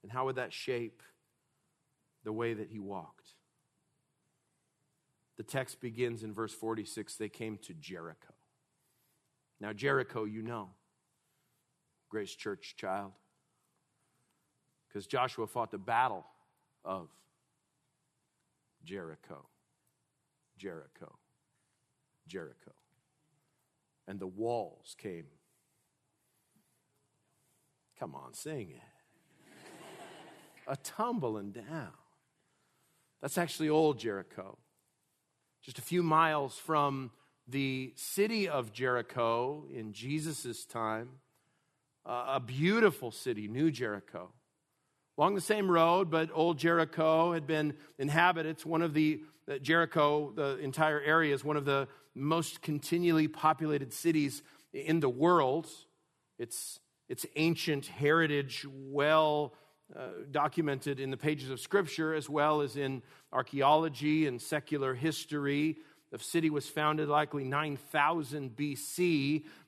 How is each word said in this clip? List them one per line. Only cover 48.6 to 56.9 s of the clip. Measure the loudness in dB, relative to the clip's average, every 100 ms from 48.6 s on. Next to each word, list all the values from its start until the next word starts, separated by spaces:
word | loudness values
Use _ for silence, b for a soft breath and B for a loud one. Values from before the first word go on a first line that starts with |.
one | -2 0
of | 2
the, | 4 4 2 B B -8
uh, | -4
Jericho, | 4 4 4 4 4 4 0
the | -2 -2 0
entire | -2 2 2 2
area, | 4 4 4
is | 0
one | 0 -2
of |
the | 2 0 0 B B
most | -4 0 0 0 -6
continually | -4 -4 0 2 4 4 4
populated | 4 2 4 2 0 -2
cities | -2 2 2 2 -4 -14 b b
in | -6 0 2
the | 2
world. | 4 6 8 6 2 -4 -14 -20 _ _ _ _ -12
It's, | -8 -8 -10 -14 _